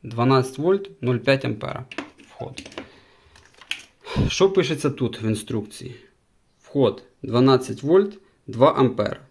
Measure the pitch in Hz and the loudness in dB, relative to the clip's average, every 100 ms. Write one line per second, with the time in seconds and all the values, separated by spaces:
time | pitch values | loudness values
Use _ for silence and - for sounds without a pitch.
0 | 120 113 123 135 131 - 160 196 196 - | -10 -2 2 2 2 -2 0 0 -2 -6
1 | 123 123 - 135 131 110 - - - - | -2 -2 2 0 0 -6 -8 -10 -12 -14
2 | - _ - - - - - - - - | -14 _ -20 -16 -14 -14 -16 -16 -18 -20
3 | _ _ _ _ _ _ - - - _ | _ _ _ _ _ _ -14 -14 -14 _
4 | - - - - 190 196 147 156 143 135 | -6 0 0 4 4 4 0 0 -2 -2
5 | 120 - 110 107 - 117 - - - - | -4 -2 -4 -4 -4 -6 -6 -14 -16 -16
6 | - _ _ _ _ _ _ 143 120 - | -20 _ _ _ _ _ _ 2 2 0
7 | - _ 110 117 135 131 127 - 139 185 | -16 _ -2 4 6 4 2 -8 2 2
8 | 202 - _ _ - 117 139 147 127 - | 2 -6 _ _ -12 2 4 6 2 2
9 | 101 - - | -4 -4 -14